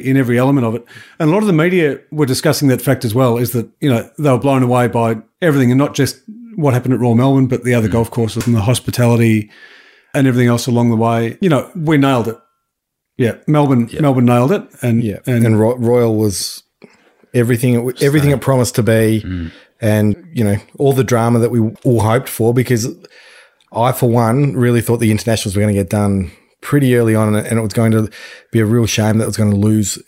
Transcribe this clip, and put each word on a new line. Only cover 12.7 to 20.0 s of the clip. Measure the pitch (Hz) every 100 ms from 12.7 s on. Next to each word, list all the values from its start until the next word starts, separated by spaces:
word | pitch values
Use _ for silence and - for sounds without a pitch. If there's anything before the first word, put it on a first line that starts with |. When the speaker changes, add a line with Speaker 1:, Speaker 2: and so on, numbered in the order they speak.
| _ _ _ _ -
Speaker 1:
Yeah, | 117 - -
Melbourne, | 151 143 127 113
Speaker 2:
Yeah. | -
Speaker 1:
Melbourne | 147 131 120
nailed | 120 127
it. | 208 - -
And, | 123 113
Speaker 3:
Yeah. | 113 95 -
Speaker 1:
and | 120 113
Speaker 3:
And | 107
Ro-, | 107 127
Royal | 117 123 117 110
was | 107 92 - - _ _ - _ _ _ _
everything | 123 117 120 131
it | 120
w-, | 123 -
everything | 139 151 143
it |
Speaker 2:
Stunning. | 127
Speaker 3:
promised | 135 131 120 -
to |
be. | 110 113 110 110 92
Speaker 2:
Mm. | 90 82 - - _
Speaker 3:
And, | 110 107